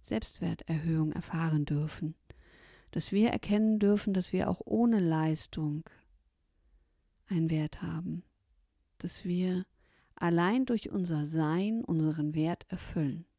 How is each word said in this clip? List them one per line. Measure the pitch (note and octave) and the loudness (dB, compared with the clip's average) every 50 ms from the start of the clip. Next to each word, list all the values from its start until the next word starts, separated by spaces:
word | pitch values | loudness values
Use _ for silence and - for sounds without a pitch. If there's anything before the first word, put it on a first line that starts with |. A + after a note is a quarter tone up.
Selbstwerterhöhung | _ - A3+ A3 - - - - - E3+ E3 - - - E3 D#3 D3+ E3 D#3+ D#3+ D#3 D#3 - | _ -4 -4 -4 -4 -4 -8 -6 -4 -4 -4 -6 -4 -4 -4 -2 0 0 2 2 0 0 -2
erfahren | - E3 - - E3 E3 E3 D#3 D3+ D3 | -4 -6 -6 -4 -2 0 0 2 0 0
dürfen. | C#3+ D3+ C#3+ D3+ D#3 - - - D#3 D#3+ _ _ _ - - - - - - - - - - - _ - | 0 0 -2 -2 -2 -4 -6 -6 -6 -6 _ _ _ -20 -20 -20 -20 -20 -20 -20 -20 -20 -20 -20 _ -6
Dass | E3+ D#3+ - - | -6 -4 0 2
wir | G3+ G#3+ A3+ | 4 4 4
erkennen | - - - - G#3 G#3 A3 A3 A3 G#3+ | 2 0 -2 0 2 2 4 4 2 4
dürfen, | G3+ G3+ G#3 G#3 - - G3 | 4 4 4 4 2 0 0
dass | F#3 F3+ - - | 0 0 0 0
wir | F#3 - - | 0 0 0
auch | F#3 - - | -2 -4 -4
ohne | - - A3 A#3 A#3+ A3+ G#3 | -2 2 4 4 4 6 4
Leistung | F#3 E3 D#3+ D#3+ D#3 D#3+ D#3 D#3 - - - - D#3 D3+ D3 D3+ E3 - - - _ _ _ _ _ _ _ _ _ _ _ _ _ _ _ _ _ _ _ _ _ _ _ _ _ | 4 4 4 2 2 2 0 0 -4 -8 -6 -2 -2 -2 -2 -4 -6 -10 -18 -20 _ _ _ _ _ _ _ _ _ _ _ _ _ _ _ _ _ _ _ _ _ _ _ _ _
einen | _ G3 E3+ E3 D#3+ | _ 0 0 2 2
Wert | D#3+ D#3 D3+ D3+ - - - | 2 0 0 -2 -4 -6 -6
haben. | E3+ D#3+ D#3 E3+ F3+ D#3+ F3 - _ _ _ _ _ _ _ _ _ _ _ _ _ _ | -6 -6 -4 -4 -6 -6 -8 -8 _ _ _ _ _ _ _ _ _ _ _ _ _ _
Dass | _ - F3+ - - - | _ -10 -10 -10 -8 -4
wir | F3+ F3 F3+ F#3 F#3 F#3 F3+ F#3+ _ _ _ _ _ _ _ _ _ _ | -2 -2 0 0 0 0 -2 -4 _ _ _ _ _ _ _ _ _ _
allein | - - F3 E3+ E3+ E3+ F3+ G#3+ B3+ C4 | -2 0 2 4 4 4 4 2 2 2
durch | B3 B3 G#3+ - - | 2 0 -2 -2 -4
unser | - G3+ F#3 E3+ D#3+ D3+ D3 | -4 -4 -2 0 0 0 0
Sein | D3 D#3+ D#3+ D#3 D3+ D#3 F3 F#3+ G#3 A3 A3+ A3+ | 0 0 0 2 2 2 2 0 0 -2 -2 -2
unseren | - F3 D#3+ D#3 D#3 D#3 D#3+ D3 D3+ D3+ | 0 0 2 2 2 2 0 -2 -2 0
Wert | D#3+ D#3 E3 F3 - - _ | 0 0 0 0 -4 -8 _
erfüllen. | - F3+ - - - F3+ D#3 C#3 A#2+ - E3 _ _ | -10 -10 -10 -6 -4 -2 -2 -2 -2 -4 -10 _ _